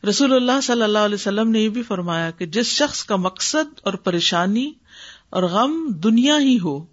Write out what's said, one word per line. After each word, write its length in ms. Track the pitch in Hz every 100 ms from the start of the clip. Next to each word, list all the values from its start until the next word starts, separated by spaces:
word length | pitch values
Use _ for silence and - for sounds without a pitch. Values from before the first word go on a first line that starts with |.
| 208
رسول 260 | 202 277
اللہ 280 | 262 247 262
صلی 180 | 269 240
اللہ 160 | 214 214
علیہ 180 | 208 208
وسلم 340 | 202 202 226
نے 100 | 220
یہ 100 | 220
بھی 140 | 220
فرمایا 480 | 233 190 175 165 165
کہ 140 | 165 175
جس 200 | 185 233
شخص 380 | - 294 -
کا 120 | - 202
مقصد 640 | 185 - - 302 302 -
اور 100 | -
پریشانی 800 | 190 - 175 170 175 185 220 277 302 _ - - - _
اور 140 | -
غم 480 | 180 190 262 330 320
دنیا 460 | 170 196 226 262 302
ہی 200 | 277 247
ہو 220 | 175 139 160